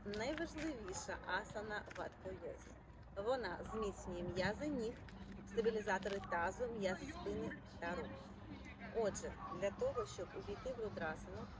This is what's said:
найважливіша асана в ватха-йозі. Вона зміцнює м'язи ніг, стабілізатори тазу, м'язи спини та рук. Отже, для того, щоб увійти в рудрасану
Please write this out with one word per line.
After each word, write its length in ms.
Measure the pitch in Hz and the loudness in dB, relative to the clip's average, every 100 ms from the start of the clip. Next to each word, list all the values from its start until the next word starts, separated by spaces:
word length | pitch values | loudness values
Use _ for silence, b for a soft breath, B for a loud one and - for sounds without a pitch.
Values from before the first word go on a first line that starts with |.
найважливіша 1120 | 208 208 233 311 330 311 311 254 196 190 - 180 - | 0 0 2 2 0 0 0 0 -2 -4 -2 -4 2
асана 560 | 185 208 220 214 208 - | 0 2 -4 0 -2 -2
в 40 | - | -4
ватха-йозі. 720 | 160 - 190 185 170 - - - - - - 196 | -4 -4 -6 -4 -4 -6 -10 -12 -12 -14 -8 0
Вона 420 | 208 262 202 170 185 | 4 4 4 0 0
зміцнює 500 | 220 214 190 - 175 | 2 0 0 -4 0
м'язи 440 | 175 175 185 220 302 | 0 4 4 4 2
ніг, 280 | 277 226 - - - - - - | 2 0 -2 -10 -10 -8 -8 0
стабілізатори 680 | - 226 214 208 190 202 202 - | 4 6 6 4 2 2 0 2
тазу, 360 | 175 175 190 240 233 | 4 4 4 0 4
м'язи 280 | 190 190 - | 4 2 -2
спини 440 | - 392 220 294 294 - - | -2 0 0 0 -4 -8 -2
та 140 | 170 | 0
рук. 160 | 175 185 - - - - - - - - 220 | 0 -2 -6 -8 -10 -8 -8 -8 -8 -2 4
Отже, 360 | 208 185 160 - - - | 4 2 -4 -4 -4 2
для 100 | 196 | 2
того, 360 | 202 494 523 415 | 4 2 2 0
щоб 220 | - - - | -2 -4 -4
увійти 360 | - 403 254 | -4 -2 -2
в 80 | 254 | 0
рудрасану 600 | 214 185 160 160 190 196 208 | -2 0 0 -2 -4 -6 -6